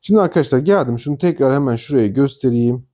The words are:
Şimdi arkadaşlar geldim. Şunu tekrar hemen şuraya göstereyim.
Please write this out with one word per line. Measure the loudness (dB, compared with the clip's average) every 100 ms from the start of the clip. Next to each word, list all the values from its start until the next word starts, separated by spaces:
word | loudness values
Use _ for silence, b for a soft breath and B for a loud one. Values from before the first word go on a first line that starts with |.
Şimdi | 2 2
arkadaşlar | 2 0 0 0
geldim. | 2 0 0 -4
Şunu | -6 -4
tekrar | -2 0 0
hemen | 2 0 -2
şuraya | -2 0 0
göstereyim. | 0 -2 0 -2 0 0 -2 -10